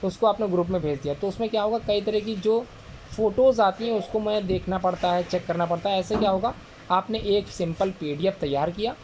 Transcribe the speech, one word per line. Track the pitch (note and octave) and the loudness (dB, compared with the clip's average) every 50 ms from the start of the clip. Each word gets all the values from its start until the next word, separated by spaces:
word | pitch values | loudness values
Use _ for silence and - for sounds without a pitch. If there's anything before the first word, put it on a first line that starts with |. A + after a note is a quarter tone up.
| - | -2
उसको | F#3+ F3 - - A3 | -4 -2 2 2 2
आपने | G3+ G#3+ A3 G3+ | 4 2 0 0
group | F3 F3 F3 E3+ | 2 2 2 2
में | F#3+ F3+ | 0 -2
भेज | D#3 D3+ D3 C3+ | 0 -2 -4 -2
दिया, | - D3 C#3+ | -2 -4 -4
तो | - - G3 | -2 -4 -4
उसमें | F#3+ - A#3 A3 | -2 -2 -4 -2
क्या | A3 A3 | 0 0
होगा, | G#3 G#3+ A3 A#3 | 0 2 0 -2
कई | A3+ - G#3 G#3 | 0 0 0 0
तरह | G3 G#3+ G#3+ G#3+ | 0 0 -2 -2
की | G3 G#3+ A3 G3 | -2 -2 -6 -2
जो | F3+ G#3+ A3 A3+ B3 - - - - - - - - - | 2 2 2 2 0 -4 -14 -20 -18 -18 -18 -18 -16 -14
photos | - - A3 G#3+ G3+ A3 B3+ C4+ B3+ A3 | -4 0 0 2 4 6 6 6 6 6
आती | G#3+ F#3+ F#3 - A3 A#3 | 4 4 4 0 -2 -2
हैं | A3+ G#3+ | 0 -2
उसको | F#3 - - A3 | -2 -2 -2 -2
मैं | G#3+ G#3+ G#3 G#3+ G3+ F#3 | 0 0 0 0 0 0
देखना | F#3 F3+ - - F3+ F#3+ | -2 -2 -2 -2 -4 0
पड़ता | F3+ F#3 F3+ E3+ - F3+ | 0 0 0 2 0 2
है, | F3 F3+ F3 | 2 2 0
check | F3 - F3+ F3 - | 0 -2 -4 -2 -2
करना | E3+ E3+ E3+ | -2 0 0
पड़ता | E3 F3 E3+ E3+ G3 | 0 0 -2 0 0
है। | G3+ F#3+ | 0 0
ऐसे | F#3 - G#3+ | 0 0 0
क्या | - G#3+ G3+ | 2 2 2
होगा, | F#3+ F#3+ F#3 A#3 - - - - - - - - | 2 2 0 -2 -4 -4 -14 -20 -20 -20 -4 0
आपने | F3+ F#3 F#3 - A3 A3 G#3+ G#3 | 0 0 0 0 -4 -4 0 2
एक | G3 G#3 G3 - | 2 2 2 -2
simple | - - F#3 E3 E3 - G3 F#3+ | -6 -4 -4 -4 0 0 0 -2
PDF | F#3+ - - D3 D3 D3 D#3+ F#3+ F#3+ - | 0 -4 -4 -4 -4 0 0 0 0 0
तैयार | - D3 C#3 C#3 D3 E3 | -2 -2 0 0 0 0
किया | F3 G3 G#3 A#3 C4+ - | -2 -2 -4 -4 -4 -6